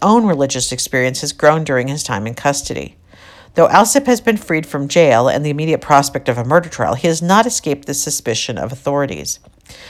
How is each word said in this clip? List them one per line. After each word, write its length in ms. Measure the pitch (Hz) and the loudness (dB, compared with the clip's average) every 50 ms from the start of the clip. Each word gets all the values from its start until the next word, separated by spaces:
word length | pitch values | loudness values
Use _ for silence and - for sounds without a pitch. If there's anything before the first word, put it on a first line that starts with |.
own 240 | - 196 220 240 220 | 2 4 4 4 4
religious 480 | 202 165 139 139 135 - - - - | 2 2 0 0 -2 -2 -4 -4 -4
experience 480 | 127 127 - - - 135 127 131 135 - | -6 -6 -6 -4 -2 -2 -2 -2 -4 -4
has 120 | - 143 | -8 -8
grown 320 | - - - 151 156 160 156 | -2 2 4 4 4 2 0
during 240 | 147 135 127 123 135 | -2 -2 -2 -2 -2
his 140 | 143 156 | -6 -6
time 240 | - - 117 101 107 | -6 -6 -6 -6 -6
in 60 | 113 | -8
custody. 640 | 120 - - 143 143 - - - - - 69 - - _ _ _ - - - - - - - _ - | -6 -4 -2 -2 -2 -2 -4 -8 -8 -8 -10 -12 -16 _ _ _ -20 -20 -20 -20 -20 -20 -20 _ 0
"Though 120 | - 175 190 | 2 2 4
Alsip 380 | - 185 214 214 - 277 277 | 6 4 4 4 2 2 2
has 140 | 247 247 233 | 2 0 0
been 160 | - 226 220 | 0 -2 -2
freed 280 | 208 - - 165 156 160 | -2 -2 -4 -4 -4 -4
from 220 | - - 143 139 | -4 -6 -6 -4
jail 400 | 139 - 175 165 143 117 113 123 | 0 4 4 6 6 6 4 4
and 180 | 131 - 143 147 | 2 0 0 -2
the 60 | 151 | -2
immediate 300 | 143 147 156 160 151 - | -4 -2 -2 -2 -2 -2
prospect 480 | - - 147 139 139 - - 135 - - | 2 4 4 4 4 2 -4 -6 -4 -4
of 100 | 120 120 | -4 -2
a 60 | 117 | 0
murder 240 | 127 151 175 170 160 | 2 2 2 2 0
trial, 260 | - - 113 76 113 | -4 -4 -2 -2 -2
he 140 | 127 - 170 | 0 0 0
has 120 | 165 160 | 0 0
not 260 | 170 170 196 214 233 | 2 2 4 4 4
escaped 400 | 247 - - - 156 143 143 - | 2 -2 -4 -4 -4 -4 -4 -6
the 80 | - 143 | -8 -6
suspicion 600 | 139 - 151 - - - - 113 - - - - | -6 -4 -4 -6 -6 -4 -4 -4 -4 -4 -6 -6
of 140 | - - 117 | -6 -6 -8
authorities." 680 | - - - 143 143 143 139 - 85 73 73 - - - _ _ _ _ _ - - - - | -8 -6 -4 -2 -2 -2 -2 -4 -6 -8 -8 -10 -10 -12 _ _ _ _ _ -20 -20 -20 -20